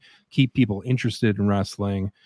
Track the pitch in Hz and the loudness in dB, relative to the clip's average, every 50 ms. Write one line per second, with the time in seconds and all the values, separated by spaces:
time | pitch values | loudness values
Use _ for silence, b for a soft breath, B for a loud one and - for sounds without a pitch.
0 | b b b b b _ - 147 131 123 - 135 120 110 98 98 - 127 127 123 | b b b b b _ 0 0 0 2 2 2 0 2 0 -4 -2 -2 -2 0
1 | - 113 - - 117 107 98 104 101 101 101 98 95 - - - 101 101 98 95 | 0 -2 -2 0 0 0 2 2 2 2 2 2 0 -2 -4 -4 -4 -4 -2 -4
2 | 95 98 b b b | -4 -6 b b b